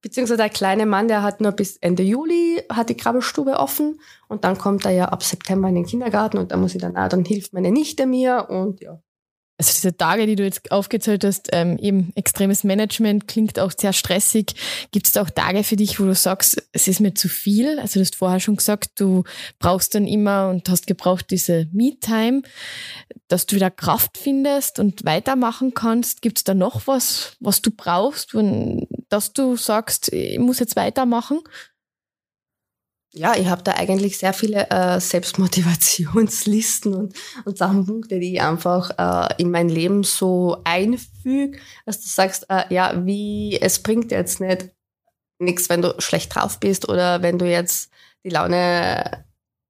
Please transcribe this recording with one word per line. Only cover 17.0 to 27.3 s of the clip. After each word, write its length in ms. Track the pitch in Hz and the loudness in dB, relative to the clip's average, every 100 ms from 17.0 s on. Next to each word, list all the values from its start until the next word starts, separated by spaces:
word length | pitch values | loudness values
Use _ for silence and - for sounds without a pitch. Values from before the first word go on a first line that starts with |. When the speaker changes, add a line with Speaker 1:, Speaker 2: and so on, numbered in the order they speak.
Speaker 2:
mir 120 | 208 | 2
zu 160 | 202 185 | 2 -2
viel? 500 | - - 208 269 302 | -2 0 2 2 0
Also 220 | 202 196 | 0 0
du 40 | 185 | 0
hast 100 | - | 0
vorher 240 | 185 185 | 0 0
schon 160 | 202 202 | 0 0
gesagt, 360 | - 208 - | 0 0 -4
du 280 | - 196 185 180 - - _ | -2 2 2 0 -8 -16 _
brauchst 360 | 175 185 - | 0 2 0
dann 120 | 208 202 | 0 2
immer 420 | 214 208 202 190 | 2 2 2 0
und 180 | 185 - | 0 0
hast 160 | 180 - | 0 0
gebraucht 400 | 180 180 185 - | 0 2 0 -2
diese 380 | 185 - 165 160 | -2 2 2 2
Me-Time, 680 | 190 254 285 - 220 226 269 - - - - - - - - _ | 2 0 0 -2 0 2 0 -4 -16 -16 -14 -14 -16 -20 -20 _
dass 160 | 175 | -2
du 120 | - 202 | 2 2
wieder 140 | 185 | 2
Kraft 460 | - 175 - - - | 0 0 0 0 -4
findest 600 | 285 277 277 285 269 - | 0 2 2 0 -2 0
und 260 | 202 - | 0 0
weitermachen 680 | - 160 262 262 233 - 262 | 0 0 0 0 0 0 -2
kannst. 480 | 247 226 226 240 - | 0 0 0 0 -2
Gibt's 200 | 226 - | -2 -2
da 120 | - | 0
noch 320 | 190 190 - - | 2 2 0 0
was, 500 | 269 - - - | 0 0 -4 -6